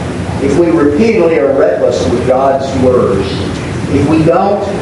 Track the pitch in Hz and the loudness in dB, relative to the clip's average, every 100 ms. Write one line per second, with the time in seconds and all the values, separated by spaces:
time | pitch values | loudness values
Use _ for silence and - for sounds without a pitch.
0 | - - - - 135 208 170 160 143 147 | -6 -6 -6 -4 0 2 2 2 2 2
1 | 226 196 165 156 139 - 151 - 160 - | 2 2 2 2 0 2 0 0 0 0
2 | - - 127 131 135 135 135 131 127 123 | -2 -2 0 0 2 0 -2 0 2 2
3 | 107 - - - - - - - - - | 2 0 -2 -4 -4 -6 -6 -6 -2 0
4 | 143 160 160 190 202 - - - | 2 2 2 2 0 -2 -2 -4